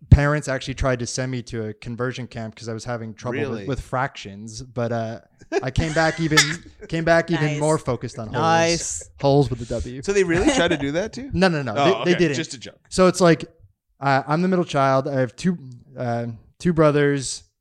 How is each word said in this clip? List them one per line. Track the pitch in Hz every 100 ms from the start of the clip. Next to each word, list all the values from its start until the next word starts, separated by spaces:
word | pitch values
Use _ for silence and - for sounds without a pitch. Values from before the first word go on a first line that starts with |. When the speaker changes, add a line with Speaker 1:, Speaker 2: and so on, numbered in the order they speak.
| 147
Speaker 1:
parents | 131 143 151 143
actually | 131 - 127
tried | 139 123
to | 117
send | - 127
me | 127
to | 117 117 107
a |
conversion | 104 131 117 127 123 117
camp | 120 110 -
'cause | 113
I |
was | 113 127
having | 120 113 107
trouble | 123 131
Speaker 2:
Really? | 139 110
Speaker 1:
with, | 98
with | 127
fractions, | - 127 135 - 101 98 110 110
but, | 131 120 117
uh, | 117 113 113 _ _ - 320
I | 131
came | - 165
back | 156 160 160
even, | 160 151
Speaker 2:
<laughs> | 151 170 - - -
Speaker 1:
came | 165
back | 165 165 170
even | 165 151
Speaker 3:
Nice. | 147
Speaker 1:
more | 151 156
focused | - 117 120 -
on | 110
holes. | 143
Speaker 3:
Nice. | 160 165 165 170 - - - -
Speaker 1:
Holes | 139 143 123
with | 120
a | 120
W. | 117 123 127
Speaker 2:
So | 196
they | 202
really | 180 170 247
tried | 262 170
to | 156
do | 139
that | 156 208
too? | - 269
Speaker 1:
<laughs> |
No, | 170 185
no, | 156
no. | 127 107
Speaker 2:
Oh, | 143
Speaker 1:
They, |
they | 196 175
Speaker 2:
okay. | 175
Speaker 1:
didn't. | 165 135
Speaker 2:
Just | 160
a | 123
joke. | 104 - _
Speaker 1:
So | - 185
it's | 170
like, | 175 160 - _ _ _ _ _
uh, | 139 135 135
I'm | 156
the | 185
middle | 185 165
child. | 143 135 135 143
I | 135
have | 127 -
two, | 180 170 131 120 - 131
uh, | 123 117 117 110 _ _
two | 175
brothers. | 160 151 143 143 143 120 - _ _